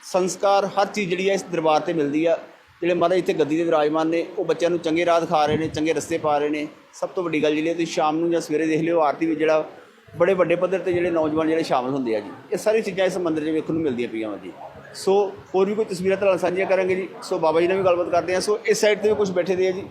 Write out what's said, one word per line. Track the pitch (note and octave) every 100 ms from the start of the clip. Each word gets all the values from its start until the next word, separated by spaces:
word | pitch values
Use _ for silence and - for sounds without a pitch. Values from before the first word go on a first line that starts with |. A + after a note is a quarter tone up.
ਸੰਸਕਾਰ | - F#3 F#3 F3+ G3 G3 G3
ਹਰ | G3 G3+
ਚੀਜ਼ | G#3 F#3+
ਜਿਹੜੀ | F3+ F#3+
ਆ |
ਇਸ | G3
ਦਰਬਾਰ | - E3+ D#3+ D3+
'ਤੇ | D3+
ਮਿਲਦੀ | E3 C#3+ D3+ E3
ਆ। | D#3+ - - _ _
ਜਿਹੜੇ | E3+
ਮਹਾਰਾਜ | F3+ E3+ F#3
ਇੱਥੇ | F3
ਗੱਦੀ | E3 C#3+ D#3
'ਤੇ |
ਵਿਰਾਜਮਾਨ | E3+ D#3 D3+ D#3 D#3+
ਨੇ | E3 E3 -
ਉਹ | E3
ਬੱਚਿਆਂ | D#3+ E3+
ਨੂੰ | E3+
ਚੰਗੇ | E3 D#3+ E3+
ਰਾਹ | E3+
ਦਿਖਾ | E3 E3+ D3+
ਰਹੇ | D3+
ਨੇ, | D#3+
ਚੰਗੇ | D#3 D#3
ਰਸਤੇ | D#3+ - E3
ਪਾ | D#3 D3
ਰਹੇ | D3
ਨੇ। | D3+ D3+ - -
ਸਭ | - F3+
ਤੋਂ | -
ਵੱਡੀ | F3 D#3
ਗੱਲ | D3+ D3+
ਜਿਹੜੀ | D#3
ਹੈ |
ਤੁਸੀਂ | E3+ E3
ਸ਼ਾਮ | - D#3 D#3
ਨੂੰ | E3+
ਜਾਂ | E3+
ਸਵੇਰੇ | D#3+ D3+ D#3+
ਦੇਖ | D#3
ਲਿਓ | D#3+ E3+
ਆਰਤੀ | D3 C3+ E3
ਵਿੱਚ | D3+
ਜਿਹੜਾ | D#3 D#3 D#3 - - - - -
ਬੜੇ | F3
ਵੱਡੇ | F#3 D#3+ E3+
ਪੱਧਰ | F3+ F#3
'ਤੇ | F#3
ਜਿਹੜੇ | F3 F3
ਨੌਜਵਾਨ | E3+ D#3 D#3 D#3+
ਜਿਹੜੇ | D#3+
ਸ਼ਾਮਲ | D#3+ C#3+ B2
ਹੁੰਦੇ | C#3 A#2+ A2
ਆ |
ਜੀ। | G2+ - -
ਇਹ | F#3+
ਸਾਰੀ | G#3+ A3
ਚੀਜ਼ਾਂ | G#3 F3+ F#3
ਇਸ | F#3
ਮੰਦਿਰ | F3 D#3 D3+
'ਚ |
ਵੇਖਣ | D#3 D3+
ਨੂੰ | D#3+
ਮਿਲਦੀਆਂ | D#3 A#2 A#2
ਪਈਆਂ | A2 A2
ਵਾ | F#2+
ਜੀ। | F2+ D#2+ - - -
ਸੋ | - - G3 G3 G3+ - F#3
ਹੋਰ | G3
ਵੀ | G#3+
ਕੋਈ | G#3+
ਤਸਵੀਰਾਂ | F3+ F#3 F#3+
ਤੁਹਾਡੇ | G3
ਨਾਲ | F3+
ਸਾਂਝੀਆਂ | F3+ F3+ F#3+
ਕਰਾਂਗੇ | F#3 F#3 F#3+
ਜੀ। | F#3+ -
ਸੋ | - F#3
ਬਾਬਾ | D#3+ D#3+
ਜੀ | F3
ਨਾਲ | F#3+
ਵੀ |
ਗੱਲਬਾਤ | F#3+ F3 E3
ਕਰਦੇ | E3+ E3 F#3
ਆ। |
ਸੋ | F#3 G#3 -
ਇਸ | G#3
ਸਾਈਡ | G#3+ G#3
'ਤੇ | G#3+
ਵੀ | G#3
ਕੁਛ | G3+
ਬੈਠੇ | F3+ E3+ F3+
ਦੇ | F#3
ਆ |
ਜੀ | F#3 -